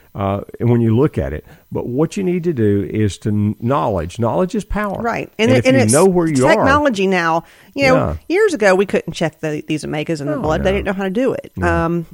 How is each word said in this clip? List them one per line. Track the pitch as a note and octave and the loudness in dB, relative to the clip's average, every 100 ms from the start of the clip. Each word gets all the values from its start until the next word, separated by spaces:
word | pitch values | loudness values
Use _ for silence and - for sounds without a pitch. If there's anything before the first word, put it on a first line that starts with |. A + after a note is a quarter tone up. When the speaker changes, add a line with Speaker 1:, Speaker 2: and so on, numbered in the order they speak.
| _ | _
Speaker 1:
Uh, | - G2 G2+ - - | -6 -4 -4 -8 -2
and | A#2 | 2
when | A#2+ | 2
you | A2+ A2+ | 4 2
look | D3+ - | 2 0
at | C#2 | -6
it, | D2+ - - - | -6 -12 -20 -10
but | - - | -8 -6
what | B2 E3 G#3 | -2 -2 -2
you | |
need | F#3 F3+ | -4 -2
to | F3 | -2
do | C3 G#2+ G2+ F2 | 0 2 2 -2
is | G#2+ G#2 - | -2 -2 -2
to | A2 | -2
kn-, | G#2 G#2 - | 0 0 0
knowledge. | A#2 D3 C#3 F#2 E2 - | -2 0 0 -2 -4 -2
Knowledge | A2+ D#3 F#3 | -2 0 -2
is | G#3+ | -2
power. | - G3+ G#3 F3+ | -4 -4 -4 -4
Speaker 2:
Right. | A#3 F3 - - | -4 -6 -8 0
Speaker 1:
And | A3+ | 2
Speaker 2:
And | |
it, | B3+ | 4
Speaker 1:
if | B3+ | 4
Speaker 2:
and | C4 | 4
Speaker 1:
you | |
Speaker 2:
it's | A3 | 4
Speaker 1:
know | E3+ F#3+ | 6 4
where | F3+ E3 | 4 2
you | C3+ C4+ | 2 4
are | |
Speaker 2:
technology | D#4+ - D4 D4 G3 F#3+ | 4 4 2 2 0 0
now. | F#3 E3 E3 - - - | 0 0 -2 -4 -20 -12
You | C#4 C4+ | 0 2
know, | |
Speaker 1:
Yeah. | - - - - | 2 0 -4 -2
Speaker 2:
years | F#4+ G#4+ | 2 2
ago, | B3+ G3+ | 4 4
we | F#3 G3+ | 4 2
couldn't | G#3 - | -2 -4
check | - D#3+ - | -4 -4 -4
the, | D#3 D3+ - | -8 -6 -6
these | D#3 | -6
omegas | C#3+ D3+ D3+ D#3 | -4 -6 -4 -4
in | B2+ | -4
the | B2 | -4
Speaker 1:
Oh, | |
Speaker 2:
blood. | D3+ E3 | -2 -2
They | F#3+ | -2
Speaker 1:
no. | G3 | -4
Speaker 2:
didn't | - | -4
know | |
how | F#3+ | -4
to | F#3+ | -4
do | G3 C4 | -2 -2
it. | - - - | -4 -8 -4
Speaker 1:
No. | F3 | -2
Speaker 2:
Um, | E3+ E3 E3+ E3 | 0 -2 -4 -6